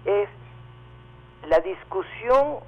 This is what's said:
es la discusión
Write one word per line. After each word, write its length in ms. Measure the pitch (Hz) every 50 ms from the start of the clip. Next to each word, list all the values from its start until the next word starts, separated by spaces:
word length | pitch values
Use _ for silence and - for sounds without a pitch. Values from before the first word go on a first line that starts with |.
| -
es 240 | - 202 202 202 202 - - - - - - - - - - - - - - - - - - - - - - - -
la 120 | 160 160
discusión 960 | 165 180 185 - - - - - - - - - - - - 277 277 294 294 - -